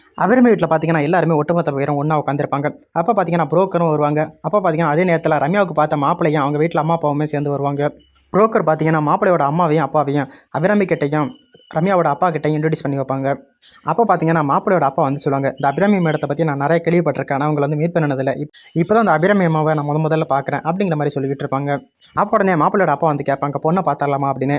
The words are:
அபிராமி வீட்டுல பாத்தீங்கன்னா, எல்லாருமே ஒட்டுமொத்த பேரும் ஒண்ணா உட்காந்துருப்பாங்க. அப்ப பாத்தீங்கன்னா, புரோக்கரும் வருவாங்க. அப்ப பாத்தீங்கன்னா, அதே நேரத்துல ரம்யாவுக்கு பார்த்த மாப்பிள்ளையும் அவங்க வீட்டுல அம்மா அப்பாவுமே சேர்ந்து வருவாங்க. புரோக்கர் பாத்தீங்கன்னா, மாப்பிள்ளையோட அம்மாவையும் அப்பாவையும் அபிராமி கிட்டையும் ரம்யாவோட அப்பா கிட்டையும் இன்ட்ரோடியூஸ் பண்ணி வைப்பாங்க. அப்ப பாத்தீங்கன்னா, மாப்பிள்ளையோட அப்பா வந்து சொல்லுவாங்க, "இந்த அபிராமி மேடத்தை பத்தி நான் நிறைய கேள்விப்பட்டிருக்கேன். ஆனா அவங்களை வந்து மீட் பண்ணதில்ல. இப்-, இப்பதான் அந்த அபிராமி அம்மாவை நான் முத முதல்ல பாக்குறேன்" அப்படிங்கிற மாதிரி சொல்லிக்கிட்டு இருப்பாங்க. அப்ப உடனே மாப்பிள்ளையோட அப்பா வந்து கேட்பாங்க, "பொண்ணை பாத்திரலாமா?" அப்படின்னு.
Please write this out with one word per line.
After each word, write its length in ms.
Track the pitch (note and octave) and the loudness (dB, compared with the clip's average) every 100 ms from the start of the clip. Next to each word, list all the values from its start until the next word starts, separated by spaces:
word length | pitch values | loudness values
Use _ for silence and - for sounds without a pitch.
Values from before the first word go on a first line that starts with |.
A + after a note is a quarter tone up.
| _ - | _ -2
அபிராமி 320 | F#3 B3+ A#3+ | 2 4 4
வீட்டுல 200 | F#3+ D#3+ | 4 2
பாத்தீங்கன்னா, 340 | D#3+ D#3+ E3 | 0 2 0
எல்லாருமே 340 | C#3+ F3+ D#3+ D#3 | 2 2 2 2
ஒட்டுமொத்த 340 | D3 F3 D#3 | 0 0 -2
பேரும் 260 | C#3 C#3+ C#3+ | -2 -2 -2
ஒண்ணா 200 | D3 D#3 | 0 0
உட்காந்துருப்பாங்க. 520 | C#3 C#3+ C#3+ C#3+ D3 - _ | 0 -2 -2 -2 -4 -6 _
அப்ப 220 | D#3+ E3+ G#3 | -2 0 0
பாத்தீங்கன்னா, 320 | E3+ E3+ D3 | 0 0 2
புரோக்கரும் 440 | D#3+ F#3+ F3 E3+ | 2 2 0 0
வருவாங்க. 300 | D3+ D3 D3+ D#3+ - | 2 0 0 -4 -6
அப்ப 200 | D#3+ G#3 | -2 0
பாத்தீங்கன்னா, 320 | F#3 D#3 D#3+ | 0 0 0
அதே 120 | D3 F#3 | 2 2
நேரத்துல 340 | E3 D#3+ D3+ | 0 2 0
ரம்யாவுக்கு 360 | C#3 G3+ F#3+ D#3 | 2 0 0 0
பார்த்த 280 | D3+ D3+ | 0 0
மாப்பிள்ளையும் 400 | C#3 F3 E3 D3+ | 0 0 0 2
அவங்க 160 | C#3+ D3 | 0 0
வீட்டுல 240 | E3 E3 | 0 0
அம்மா 140 | D#3 E3 | 0 0
அப்பாவுமே 300 | D3+ C#3+ D3+ | 0 -2 -2
சேர்ந்து 260 | D3 C#3+ | -2 -2
வருவாங்க. 380 | C#3+ C#3+ C#3+ D3 - _ _ _ | -2 -2 -2 -4 -6 _ _ _
புரோக்கர் 340 | F#3 A3 A3+ D#3 | 2 2 2 2
பாத்தீங்கன்னா, 340 | D#3 D#3 D#3+ | 2 2 2
மாப்பிள்ளையோட 420 | D3+ F#3+ G3 E3+ | 2 2 2 2
அம்மாவையும் 420 | C#3 D#3+ E3+ D#3 C3+ | 2 0 2 0 0
அப்பாவையும் 440 | D#3 C#3+ C#3+ C3 - _ | -2 0 -2 -4 -10 _
அபிராமி 340 | C3+ F3 G#3 F#3+ | -2 0 0 0
கிட்டையும் 440 | D#3+ C#3+ D3+ C3+ - _ - _ | 0 0 0 -2 -6 _ -20 _
ரம்யாவோட 360 | D#3 F3+ F#3 E3+ | -4 0 2 0
அப்பா 200 | D#3 F#3 | 0 -2
கிட்டையும் 280 | D3+ D3+ D#3 | 0 -2 -2
இன்ட்ரோடியூஸ் 260 | D#3 D#3+ | -2 -2
பண்ணி 160 | C#3+ C#3+ | -4 -4
வைப்பாங்க. 300 | C3+ C3+ C3+ C3+ - _ _ - D3 | -4 -4 -4 -4 -10 _ _ -8 -2
அப்ப 200 | E3 A3 | 0 2
பாத்தீங்கன்னா, 360 | F3 D#3+ E3 | 2 2 2
மாப்பிள்ளையோட 440 | D3 E3 G3+ F3+ C#3 | 2 0 2 2 2
அப்பா 160 | E3+ | 0
வந்து 180 | C#3+ C#3+ | 0 -2
சொல்லுவாங்க, 280 | D3+ C#3 C3+ | -2 -2 -2
"இந்த 180 | - C#3 | -2 -2
அபிராமி 300 | D3 G3+ G3+ | 2 2 2
மேடத்தை 280 | E3 D3+ D3 | 0 0 -2
பத்தி 160 | D#3 | -2
நான் 180 | D#3+ C#3 | -2 -2
நிறைய 180 | C#3+ E3+ | 0 0
கேள்விப்பட்டிருக்கேன். 580 | E3 E3+ D#3 C3+ C3+ C#3 | 2 0 0 -2 -4 -2
ஆனா 100 | D3+ | 0
அவங்களை 180 | D3 C#3+ | 0 0
வந்து 140 | D3+ | -2
மீட் 160 | E3+ F3 | -2 0
பண்ணதில்ல. 380 | D3 C3+ C3+ C3+ | -2 -2 -2 -4
இப்-, 160 | D3 - - D#3+ | -8 -14 -6 -4
இப்பதான் 280 | E3+ A3 G#3 | 0 2 2
அந்த 80 | |
அபிராமி 320 | D#3 F3+ G3+ E3+ | 2 2 2 2
அம்மாவை 280 | D#3+ D#3 | 2 0
நான் 140 | D#3 D3 | 0 -2
முத 120 | D3+ | -2
முதல்ல 280 | D#3 D#3+ D#3 | 0 0 0
பாக்குறேன்" 360 | C#3 C#3 C#3 | -2 -2 -4
அப்படிங்கிற 340 | D3+ F3+ G3+ D3+ | -4 -2 -2 -2
மாதிரி 160 | C#3+ | -2
சொல்லிக்கிட்டு 320 | C#3+ C3+ C#3 C#3 | -2 -4 -6 -4
இருப்பாங்க. 260 | C3+ C#3+ C#3+ - _ - - | -4 -2 -4 -6 _ -8 -4
அப்ப 160 | G#3 | 0
உடனே 240 | A3+ F#3+ E3+ | 2 2 2
மாப்பிள்ளையோட 380 | E3 G3+ E3+ | 2 2 0
அப்பா 140 | C#3+ E3 | 2 0
வந்து 180 | C#3+ C#3+ | 0 -2
கேட்பாங்க, 320 | C3+ C#3+ D3 | -2 -4 -2
"பொண்ணை 240 | D#3 F#3 | -2 0
பாத்திரலாமா?" 460 | D3+ C#3+ C#3+ C#3 C#3 | 0 -2 -2 -2 -2
அப்படின்னு. 280 | C3+ C3+ | -2 -2